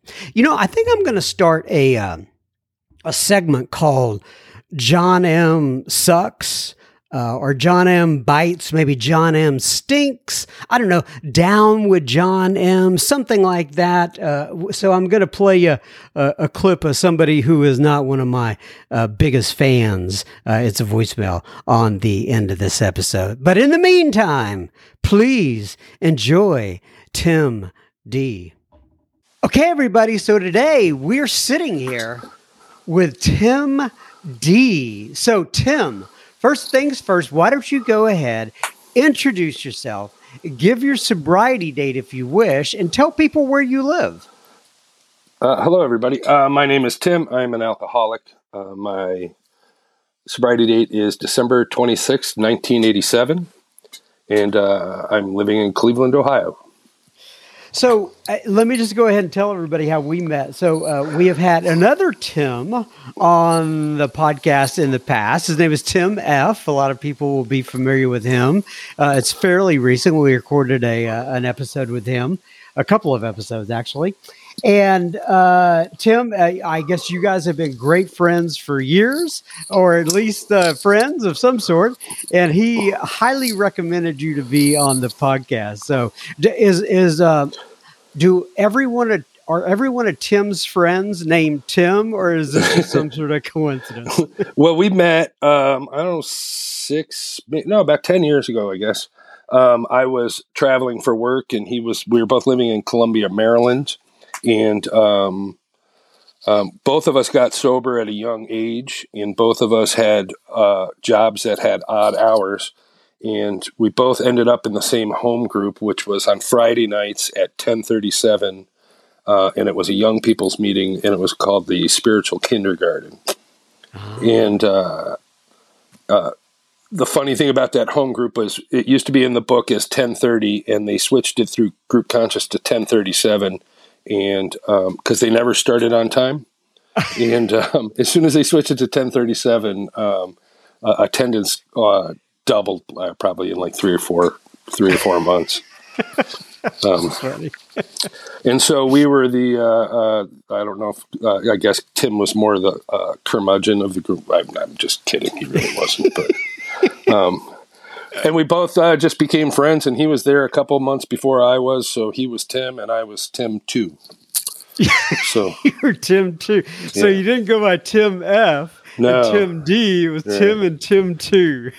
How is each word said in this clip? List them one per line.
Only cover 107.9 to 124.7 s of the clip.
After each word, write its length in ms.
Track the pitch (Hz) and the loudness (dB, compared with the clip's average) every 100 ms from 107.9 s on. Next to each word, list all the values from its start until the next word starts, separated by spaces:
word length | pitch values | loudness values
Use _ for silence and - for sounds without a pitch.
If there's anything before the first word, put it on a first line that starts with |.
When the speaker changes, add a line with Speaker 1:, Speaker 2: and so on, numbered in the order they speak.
| 120 | -4
Speaker 2:
at 80 | 107 | -4
a 60 | |
young 340 | 104 113 110 113 | -6 -6 -8 -8
age, 580 | 113 113 117 139 - - | -6 -4 -6 -10 -14 -14
and 220 | 104 104 98 | -10 -6 0
both 260 | 117 110 | 0 2
of 100 | 113 | 0
us 220 | 113 107 | 2 0
had, 400 | - 110 104 95 - _ | 2 2 2 -2 -10 _
uh, 340 | 113 101 98 92 - | 0 2 2 -2 -6
jobs 420 | - 107 110 104 | 0 2 2 0
that 160 | 117 98 | -4 -2
had 220 | 110 95 - | -2 -2 -2
odd 280 | 107 107 101 | 0 0 2
hours, 580 | 113 110 98 101 - _ _ _ _ _ | 2 2 0 -6 -10 _ _ _ _ _
and 440 | 110 107 104 104 - - | -8 -4 -4 -6 -8 -2
we 120 | 110 | 0
both 300 | 110 127 123 | 2 2 2
ended 280 | 127 123 117 | 0 2 2
up 180 | 120 113 | 2 0
in 80 | |
the 80 | 101 | -4
same 300 | - 120 107 | -2 -2 -2
home 340 | - 120 120 113 | -2 -2 -2 -2
group, 340 | 104 101 - | -4 -4 -4
which 280 | 107 95 - | -4 -4 -4
was 200 | 101 - | -4 -2
on 120 | 101 | -2
Friday 480 | - 123 117 120 110 | 0 2 2 2 0
nights 420 | 104 104 101 - - | -2 -6 -6 -6 -4
at 180 | 92 - | -4 -4
ten 240 | - 113 | -4 -4
thirty-seven, 800 | - 113 101 - 113 104 101 95 - _ _ _ _ _ - | -2 -2 -2 0 2 2 -2 -10 -20 _ _ _ _ _ 0
uh, 240 | 101 95 - | 2 2 0
and 120 | 104 | -2
it 80 | 98 | -2
was 140 | 92 | -2
a 40 | |
young 280 | 98 110 110 | 0 0 2
people's 360 | 113 110 95 - | 0 0 0 -2
meeting, 380 | 104 95 95 90 | -2 -2 -2 -2
and 180 | 104 | -2
it 60 | 95 | -2
was 140 | 92 | -2
called 340 | - 101 101 85 | -2 0 0 0
the 200 | 90 85 | -2 0
Spiritual 520 | - 120 107 - 90 | 0 2 2 0 -4
Kindergarten. 800 | - 113 98 85 87 76 - - - - _ _ _ _ _ | -2 -2 -2 -2 -2 -4 -8 -16 -12 -12 _ _ _ _ _
Speaker 1:
Oh. 260 | 101 104 110 | -18 -14 -2
Speaker 2:
And, 400 | 113 113 107 104 | 2 4 2 2
uh, 540 | 107 | 2